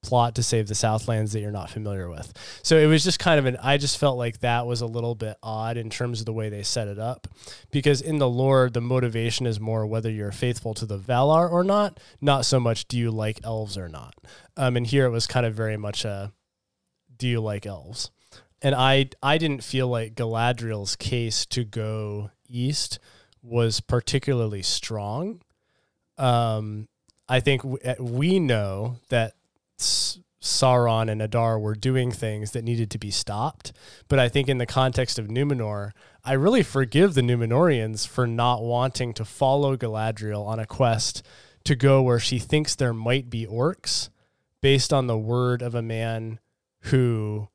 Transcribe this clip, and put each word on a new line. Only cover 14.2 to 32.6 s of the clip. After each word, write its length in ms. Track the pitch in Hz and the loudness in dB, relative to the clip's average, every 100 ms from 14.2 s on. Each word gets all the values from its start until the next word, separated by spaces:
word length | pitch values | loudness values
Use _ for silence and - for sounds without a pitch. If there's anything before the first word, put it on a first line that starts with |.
| - - _ - | -20 -20 _ -2
Um, 180 | 131 123 | 0 0
and 100 | 120 | 2
here 200 | 139 131 | 4 4
it 40 | |
was 160 | 117 - | 2 -2
kind 200 | 131 117 | 0 0
of 80 | |
very 240 | 107 110 107 | -2 -4 -4
much 260 | 104 101 | -6 -6
a, 280 | 113 98 98 - _ _ _ _ _ _ _ 123 | -6 -6 -10 -14 _ _ _ _ _ _ _ _
do 100 | 123 | -2
you 140 | 117 | -2
like 240 | 110 104 101 | -2 -6 -8
elves? 440 | 92 73 117 - _ _ - _ _ | -14 -14 -10 -12 _ _ -20 _ _
And 140 | 139 | 0
I, 340 | 135 131 135 135 - | 2 4 4 2 -2
I 160 | 135 156 | 0 2
didn't 260 | 165 139 | 0 -2
feel 240 | 113 131 127 | -4 -2 0
like 260 | 120 113 | -2 -4
Galadriel's 840 | 113 117 113 120 117 117 107 98 - | -6 -4 0 0 0 -4 -6 -6 -6
case 500 | - 120 117 - - | -4 -2 -2 -4 -4
to 180 | - | -4
go 680 | 110 113 110 110 107 104 104 _ _ | -4 -6 -6 -4 -6 -6 -10 _ _
east 520 | 120 127 147 - - _ _ _ _ | -4 -2 -2 -4 -8 _ _ _ _
was 380 | 120 120 117 107 | -4 0 2 0
particularly 840 | - 123 - 139 - 127 113 101 | 0 -2 0 -2 0 0 0 -4
strong. 800 | 92 - - 110 101 117 185 175 _ _ _ _ _ _ _ - | -4 -4 -4 -6 -4 -4 -6 -10 _ _ _ _ _ _ _ -2
Um, 720 | 131 120 117 110 107 107 110 _ _ _ - | 2 4 2 -2 -4 -8 -12 _ _ _ 0
I 120 | 127 | 2
think 220 | 127 135 | 2 0
w-, 160 | 139 131 | -2 -6
uh, 100 | 123 127 | -4 -4
we 360 | 127 120 156 190 | -4 0 2 4
know 580 | 151 113 101 95 113 120 _ | 4 2 0 -4 -6 -8 _
that 260 | 123 113 _ _ _ _ _ | 0 0 _ _ _ _ _
S-, 400 | - - - - _ _ | -2 0 -2 -6 _ _
Sauron 680 | - - 131 127 120 113 113 | -4 2 4 4 4 2 0
and 100 | 107 | -2
Adar 380 | 107 117 117 113 | -2 0 0 0
were 160 | 107 | -2
doing 360 | 107 127 131 123 | -2 0 0 0
things 400 | 113 110 107 107 | -2 -4 -4 -6
that 100 | 120 | -6